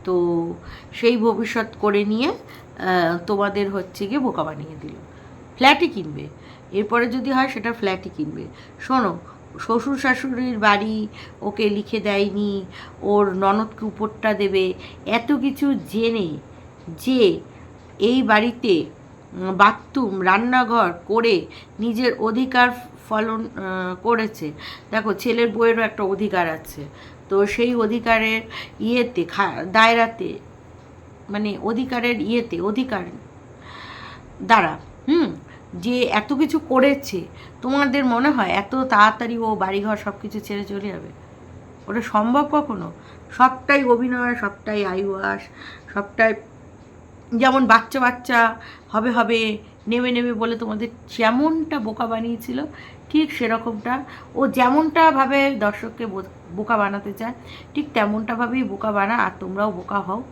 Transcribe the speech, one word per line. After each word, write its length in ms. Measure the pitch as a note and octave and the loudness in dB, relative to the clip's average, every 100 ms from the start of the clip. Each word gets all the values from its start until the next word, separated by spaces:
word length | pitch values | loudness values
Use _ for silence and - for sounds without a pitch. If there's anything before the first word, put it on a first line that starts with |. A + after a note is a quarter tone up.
তো 440 | - F3+ F3 E3+ E3+ E3+ - - - | 0 0 2 0 -2 -8 -14 -18 -16
সেই 240 | - A#3 A#3+ | 2 2 4
ভবিষ্যৎ 500 | A3+ G3+ A3 A#3 A3 - | 2 2 -2 -2 -4 -2
করে 240 | G#3 G3+ G#3 | 2 2 2
নিয়ে, 240 | A3 C#4 | 0 0
আহ, 880 | A#4+ - - - - F#3 F#3 E3+ E3+ | -2 -10 -20 -20 -8 0 2 2 0
তোমাদের 520 | E3+ G3+ G3+ G3 G3 | -2 0 0 0 -2
হচ্ছে 380 | G3 F3+ - G3+ | -2 -6 -8 -4
গিয়ে 120 | C4+ | -2
বোকা 240 | B3+ F3 | -2 -2
বানিয়ে 320 | D#3 D3+ D#3 D3+ | -6 -6 -14 -14
দিল। 100 | D3+ - - - - - - - | -14 -16 -18 -20 -20 -20 -20 4
ফ্ল্যাটই 320 | C4 D4+ E4+ | 4 6 2
কিনবে, 400 | G#3+ D#3 D3 D3 - - - - | -2 -8 -10 -12 -16 -20 -20 -6
এরপরে 380 | F#3+ G#3 A#3 A#3+ | -4 0 2 2
যদি 200 | B3 B3 | -2 -2
হয় 160 | C4 C4+ | 0 0
সেটা 260 | B3 A3 | -2 -6
ফ্ল্যাটই 360 | A3+ G3+ F#3 F#3 - | -2 -2 -4 -8 -8
কিনবে। 260 | D3+ - - - - - | -8 -8 -12 -16 -20 -16
শোনো, 400 | - C4 G#3 E3+ - - - - | -2 0 0 -4 -12 -20 -20 -16
শ্বশুর 380 | - A3+ A#3+ C4+ | -2 0 0 -2
শাশুড়ির 600 | C4+ B3 C4+ B3 B3+ A3+ | 0 0 -2 -4 -2 2
বাড়ি 480 | G#3 G3+ G#3+ A3 G#3+ - - - | 4 4 2 -4 -6 -10 -18 -8
ওকে 280 | G3+ G3+ G#3+ | -8 0 0
লিখে 300 | G3+ G3+ A3 | 0 -2 -4
দেয়নি, 680 | G3+ G3+ G3+ G3 G#3 G3 F#3 - - - | 0 0 0 0 -2 -4 -6 -14 -18 -8
ওর 320 | - G#3 G3+ | 2 4 4
ননদকে 520 | F#3 G3 G3+ A3 - A3 | 4 2 2 0 -6 -8
উপরটা 480 | - G#3+ - A3 | -4 -6 -2 -2
দেবে, 400 | G3+ G3 F#3+ F#3 F3+ - - - | 2 2 2 0 -2 -10 -14 -2
এত 260 | A3+ A#3 | -2 0
কিছু 420 | D4 C4+ C4+ C#4+ | 0 0 0 0
জেনে 640 | B3 D#3 G#3 A3+ A3+ F3+ D3 - - - - - | 0 -2 0 0 0 -2 -6 -12 -20 -20 -20 -16
যে 500 | D#3+ - C4 G#3 E3 - - - - - - | -8 0 4 4 4 -6 -20 -20 -20 -20 -2
এই 240 | G#3 B3+ | 2 2
বাড়িতে, 640 | G#3+ G#3+ A#3 A#3 A#3+ E3+ - - - - - | 4 4 4 -2 2 2 0 -10 -20 -20 -18
উম, 200 | F3+ F#3 F#3 | -8 -6 4
বাথরুম, 640 | G3+ A3 - C#4 A#3 F#3+ | 4 4 -6 -4 -2 0
রান্নাঘর 720 | F#3 F#3+ A#3+ B3+ A#3 A#3 F#3+ E3+ - | 4 4 4 2 2 2 2 0 -2
করে 380 | G#3+ A#3 F#3+ - - - - | 0 4 2 0 -16 -20 -6
নিজের 360 | A3+ A3 B3 - | -4 0 0 0
অধিকার 500 | G#3+ A3 C4 B3+ B3 B3 - - - | -2 0 0 4 2 2 -12 -20 -4
ফলন, 360 | G#3+ A3 A3 A3+ | -2 -2 -4 -6
আহ, 500 | - F#3+ F#3 F#3 F#3 | -8 -8 -6 -6 -6
করেছে। 560 | A3+ A#3 A3 - D3+ D3 - - - | 0 0 0 -4 -10 -10 -14 -16 -4
দেখো, 220 | G#3+ G#3+ | -4 -2
ছেলের 360 | G3 B3 A#3 A#3 | -2 0 2 2
বউয়েরও 300 | G#3 A3+ A3+ | 4 4 4
একটা 220 | A3 A3 | 0 -2
অধিকার 460 | G3 F#3+ G#3 F#3 E3+ | -2 0 0 0 0
আছে, 360 | D#3+ - - C#3+ - - - - | -4 -10 -14 -16 -16 -20 -20 -2
তো 160 | G3 G3+ | 2 2
সেই 300 | - A#3+ A#3+ | 2 0 2
অধিকারের 680 | A3 A#3 A3+ A3+ A3 A3 A3 - - - | 0 0 2 2 2 -2 -4 -14 -16 -6
ইয়েতে, 440 | G#3+ B3 A#3+ - | -2 0 0 -2
খা-, 420 | E3 - G3 - F3 | -4 -2 -2 -2 -2
দায়রাতে, 680 | A3 A3+ A#3 A3+ A3+ - - - - - - - - - - - | 4 6 6 2 -2 -8 -8 -14 -20 -20 -20 -20 -20 -20 -20 -8
মানে, 280 | G#3 G#3 G3 | -4 -4 -2
অধিকারের 580 | G#3 A#3 B3+ B3 A#3+ A#3 | -2 -2 -2 0 0 0
ইয়েতে, 400 | F#3+ A#3 A#3 E3+ | 0 0 0 -2
অধিকার 420 | F#3 G#3+ B3+ G#3 F3 - - - - - - - - - - - - - | -2 0 -2 -4 -6 -12 -18 -20 -20 -20 -20 -18 -18 -16 -18 -18 -20 -14
দ্বারা, 360 | F#3+ A3+ E3+ D#3 - - - | 4 6 6 -2 -14 -12 0
হুম, 280 | E4 B3+ D#3 - - - | 2 2 -2 -16 -20 -16
যে 300 | F3+ F#3 B3 | -8 -2 0
এত 300 | A#3+ G#3+ G#3 | 2 2 0
কিছু 260 | C4+ D4+ D#4+ | 0 0 0
করেছে, 680 | - C4 C#4 C#4 - F#3+ E3 - - - | 0 4 4 4 -2 -8 -8 -16 -20 -10
তোমাদের 440 | B3 C#4 C#4+ C4+ B3+ | -2 0 2 2 2
মনে 240 | A#3 C#4 | 2 2
হয় 200 | C4 F#3+ | 2 2
এত 260 | - A#3 C4 | 0 0 -2
তাড়াতাড়ি 640 | C4 G#3+ G#3+ G#3+ A#3 A#3 | 2 6 6 4 -4 -2
ও 180 | A3+ G#3 | -2 0
বাড়িঘর 420 | F#3+ G3 G#3 G#3 | 0 -2 -2 -4
সব 160 | - G3 | -4 -8
কিছু 180 | G#3+ G#3 | -10 -10
ছেড়ে 260 | - G3+ G3 | -8 -8 -6
চলে 220 | G3+ G3+ | -6 -6
যাবে? 220 | F3 E3 - - - - - - - - | -8 -12 -18 -20 -20 -20 -20 -20 -20 -6
ওটা 140 | G#3+ | -6
সম্ভব 480 | A#3 G#3+ A3 C4 D4 | 0 0 4 2 4
কখনো? 400 | D4+ D4 G#3 E3 - - - - | 0 0 -6 -8 -12 -20 -20 -18
সবটাই 520 | - B3+ B3+ - C#4+ | 2 4 4 2 2
অভিনয়, 520 | B3 A#3 B3+ B3 B3 A#3+ | 6 2 2 0 -2 -2
সবটাই 500 | G3+ G3 - G#3+ G3 | -4 -6 -4 -2 -2
আইওয়াশ, 560 | F#3 G3 F#3+ G3 G3 - - - - - | -2 -4 -2 -2 -4 -8 -18 -18 -18 -8
সবটাই 400 | - G3+ - A3+ G#3 - - - - - - - - - A#3 | -6 -6 2 2 2 -8 -20 -20 -20 -20 -20 -20 -20 -6 2
যেমন 300 | C4 C4 B3 | 4 4 6
বাচ্চা 340 | A3+ A3+ C4+ | 6 4 0
বাচ্চা 560 | B3+ B3 B3+ A#3+ A#3 A3+ - - - | 0 0 0 4 4 0 -14 -20 -4
হবে 220 | G#3+ A3+ | -2 0
হবে, 460 | A#3+ A3 A#3 A3 G#3+ - - - | 2 2 2 0 -2 -8 -16 -4
নেবে 240 | A#3 B3 | 0 2
নেবে 220 | A#3+ A#3+ | 0 0
বলে 240 | A3+ A3+ A#3 | 0 -2 -2
তোমাদের 300 | A3+ G#3+ A#3 - - - | -4 -4 -6 -10 -16 0
যেমনটা 600 | A3 A#3+ D4+ D#4+ D#4 D4 | 2 4 2 2 -2 -4
বোকা 280 | G#3+ A3 A#3 | -4 -4 -4
বানিয়েছিল, 580 | A3+ A#3 A#3 B3 B3 D4+ - - - - | -4 -4 -6 -6 -6 -6 -12 -20 -20 -2
ঠিক 240 | D4+ D4+ | 0 0
সেরকমটা 680 | - A#3 A3+ A3+ A3 A#3 B3+ C#4 - - - | 0 -2 -2 -2 -6 -4 -4 -6 -16 -12 -2
ও 120 | C#4 | 0
যেমনটা 640 | C4 B3 C#4+ D#4+ E4 D#4+ | 4 4 4 2 4 4
ভাবে 440 | C4+ C4 C#4 C#4 C4 | 4 2 4 2 2
দর্শককে 500 | G#3 G#3 A3+ - A3+ | -2 -2 -10 -8 -8
বো-, 500 | F#3+ F#3 - - F3 | -8 -10 -16 -12 -8
বোকা 220 | G#3 A3+ | -2 0
বানাতে 360 | G3+ G3+ G3+ | 2 -2 -8
চায়, 200 | G3 A3+ B3+ - - - | -8 -8 -10 -16 -20 -10
ঠিক 160 | - D4 | -6 -2
তেমনটা 420 | - G#3 G#3+ A3 A#3 | 0 0 0 -4 -4
ভাবেই 280 | A#3+ B3+ | -2 -2
বোকা 280 | A3+ G3 A3 | -2 -4 -2
বানা, 240 | G3+ G3 A#3 | 0 0 2
আর 160 | F#3 F#3 | 0 -2
তোমরাও 320 | F#3 F#3+ G#3+ | -8 -2 -2
বোকা 280 | F3+ F3+ G3+ | -2 -6 -6
হও। 240 | F3 G3+ C4 | -4 -8 -10